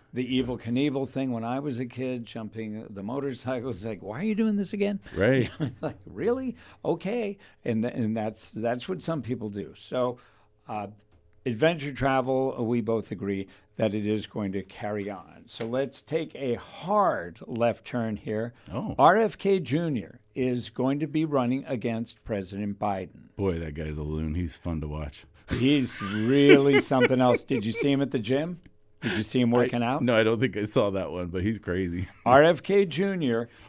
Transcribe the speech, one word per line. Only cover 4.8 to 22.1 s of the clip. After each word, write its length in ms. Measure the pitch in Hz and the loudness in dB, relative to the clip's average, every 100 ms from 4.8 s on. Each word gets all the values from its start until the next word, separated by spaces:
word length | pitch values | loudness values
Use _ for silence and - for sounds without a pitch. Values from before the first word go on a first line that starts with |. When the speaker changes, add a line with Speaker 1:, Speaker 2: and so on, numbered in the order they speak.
| 202 202 - - | -2 -4 -8 0
Speaker 2:
Right. 340 | 104 131 110 - | 4 4 2 -2
Speaker 1:
<laughs> 160 | 139 - | -6 -4
Like, 140 | 156 - - | -8 -10 -16
"Really? 500 | 98 185 254 262 - - - | -4 -2 -2 -4 -10 -14 -8
Okay." 520 | - 165 185 240 208 196 - _ | -2 -2 -2 -4 -4 -8 -16 _
And 180 | - 110 | -4 0
th-, 120 | 117 | -2
and 220 | - 110 110 | -2 -2 -2
that's, 360 | 107 107 - | -4 -6 -12
that's 360 | - 113 123 - | -4 -2 -2 -4
what 140 | 185 | -6
some 180 | - 160 | -4 -4
people 280 | 110 127 107 | -4 -6 -6
do. 240 | 101 71 - | -6 -8 -12
So, 420 | - 127 127 123 - _ _ _ - | -6 -2 0 -2 -14 _ _ _ -10
uh, 180 | 110 101 107 _ _ _ _ | -8 -8 -12 _ _ _ _
adventure 480 | 131 110 160 170 143 | -6 2 2 2 -4
travel, 600 | 123 135 131 127 131 131 123 | -2 2 2 2 2 0 0
uh, 40 | |
we 180 | 117 120 | 0 0
both 300 | 110 113 101 | 0 -2 -2
agree 380 | 92 98 98 95 - _ - | -6 -4 -4 -6 -12 _ -2
that 180 | 110 | -2
it 120 | 104 104 | 0 0
is 200 | 107 101 | 0 -2
going 260 | 113 101 | -6 -4
to 100 | 98 | -4
carry 480 | 92 - 104 104 101 | -8 -10 -6 -4 -6
on. 340 | 95 82 80 - | -8 -14 -20 -18
So 200 | - 113 | -10 -4
let's 360 | 123 135 - | -2 -4 -6
take 320 | - 160 156 | -6 -4 -4
a 200 | - 135 | -6 -4
hard 840 | 113 - - 165 208 185 117 87 82 - | -4 -6 -12 -2 2 2 0 -6 -12 -10
left 380 | 120 117 104 | 0 0 0
turn 320 | - 123 113 104 | -4 -4 -4 -4
here. 380 | - 107 117 - - | -4 -4 -4 -10 -10
Speaker 2:
Oh. 220 | 117 202 - | -8 -6 4
Speaker 1:
R 180 | 147 202 | 6 6
F 180 | 220 - | 4 0
K 240 | 196 196 | 0 0
Junior 600 | 120 143 170 127 82 - _ | 2 -2 0 -4 -6 -14 _
is 360 | - 127 123 - | -2 0 0 -4
going 300 | - 131 143 | -2 -2 0
to 60 | 151 | -2
be 180 | 156 | -2
running 400 | 156 143 120 135 143 | 0 2 2 0 -2
against 580 | 131 117 113 117 | -4 -2 -4 -6